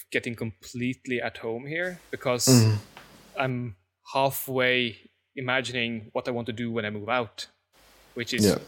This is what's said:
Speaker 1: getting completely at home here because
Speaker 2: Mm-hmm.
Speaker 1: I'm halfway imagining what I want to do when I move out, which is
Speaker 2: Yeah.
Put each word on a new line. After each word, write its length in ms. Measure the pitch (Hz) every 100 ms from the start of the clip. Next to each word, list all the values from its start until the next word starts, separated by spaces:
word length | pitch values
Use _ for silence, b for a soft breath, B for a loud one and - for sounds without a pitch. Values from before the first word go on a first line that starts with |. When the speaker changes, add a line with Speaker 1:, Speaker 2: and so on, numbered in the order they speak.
| -
Speaker 1:
getting 240 | 127 123 113
completely 840 | 113 - - 123 123 127 131 120
at 160 | 120 -
home 280 | 117 117 139
here 320 | 160 180 180 -
because 360 | 131 131 123 131
Speaker 2:
Mm-hmm. 280 | 127 110 107 - - - - - -
Speaker 1:
I'm 360 | 131 123 120 - _ _ -
halfway 960 | 135 139 135 - 131 127 127 120 - - _ _ -
imagining 760 | 127 127 120 123 117 117 107
what 140 | 131 131
I 40 |
want 140 | 120 117
to 60 |
do 180 | 113 117
when 140 | 113 107
I 40 |
move 180 | 107 104
out, 380 | 123 113 - - _ _ _ - - -
which 200 | 120 117
is 120 | 123 104
Speaker 2:
Yeah. 120 | -